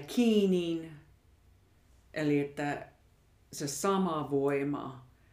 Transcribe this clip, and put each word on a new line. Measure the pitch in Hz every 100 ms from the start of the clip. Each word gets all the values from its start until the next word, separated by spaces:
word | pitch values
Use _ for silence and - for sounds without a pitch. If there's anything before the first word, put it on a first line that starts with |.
| -
kiinin. | - 233 214 196 180 170 165 160 151 - _ _ _ _ _ _ _ _ _ _
Eli | - 151 147
että | 143 143 147 139 - - _ _ _ _ _
se | - 143
sama | - 196 196 185 156 139
voima. | 139 139 139 143 139 127 131 - _ _